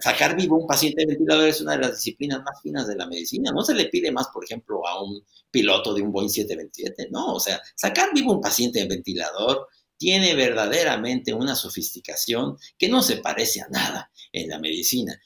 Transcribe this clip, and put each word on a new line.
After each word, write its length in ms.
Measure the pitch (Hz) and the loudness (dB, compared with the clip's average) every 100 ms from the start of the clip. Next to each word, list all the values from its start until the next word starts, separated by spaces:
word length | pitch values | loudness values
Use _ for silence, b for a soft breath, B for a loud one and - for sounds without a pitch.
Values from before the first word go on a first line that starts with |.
sacar 340 | - 127 147 170 | 0 2 2 2
vivo 220 | 180 160 | 4 2
un 80 | 160 | 2
paciente 360 | 139 151 147 | 2 2 2
de 120 | 156 | 0
ventilador 320 | 147 156 156 156 | 2 4 6 6
es 140 | 156 | 4
una 120 | 156 | 0
de 60 | 147 | 0
las 160 | 131 | 0
disciplinas 480 | - - - 143 135 | -2 -6 -6 -6 -6
más 180 | 135 143 | -8 -10
finas 280 | 151 147 110 | -8 -6 -4
de 80 | 98 | -4
la 100 | 87 | -6
medicina. 460 | 87 - - 269 | -8 -6 -4 -2
No 100 | 147 | 0
se 120 | 240 | 0
le 100 | 240 | 2
pide 260 | 170 180 170 | 0 0 0
más, 160 | 127 131 | -2 -4
por 80 | - | -8
ejemplo, 420 | - 117 - 101 | -10 -10 -6 -4
a 160 | 87 92 | -4 -4
un 220 | 101 101 - b _ | -6 -10 -14 b _
piloto 460 | 131 101 95 113 | 2 4 4 2
de 80 | 104 | 0
un 80 | 104 | 0
Boeing 180 | 101 95 | 0 0
siete 280 | - - 85 | 0 -2 -6
veintisiete, 500 | 82 - - - - | -8 -10 -10 -8 -8
no, 260 | - 370 | -6 -4
o 40 | - | -2
sea, 240 | - - B - | -2 -4 B -6
sacar 320 | - - 392 | -2 0 2
vivo 200 | 302 240 | 2 2
un 80 | 196 | 2
paciente 400 | - - 120 117 | 2 0 2 2
de 80 | 92 | 0
ventilador 800 | 95 85 87 76 90 113 135 - b _ - | -2 -4 -6 -4 -2 0 0 -4 b _ -4
tiene 380 | 165 190 185 | 2 4 4
verdaderamente 1000 | 151 127 113 104 147 160 113 117 127 - | 4 4 4 2 2 2 0 0 -2 -2
una 220 | 110 135 | -2 0
sofisticación 1040 | 131 - - - 90 - - - 117 139 - B - | -2 -4 -6 -8 -8 -8 -4 -2 0 -2 -6 B -2
que 100 | - | 2
no 140 | 254 | 4
se 140 | 185 113 | 4 2
parece 440 | - - - - | -2 0 0 -2
a 80 | - | -4
nada 420 | - - - - B B | -2 -2 -4 -10 B B
en 180 | - 80 | -8 -6
la 80 | 78 | -6
medicina. 600 | 78 82 85 127 110 - | -4 -2 0 0 -2 -6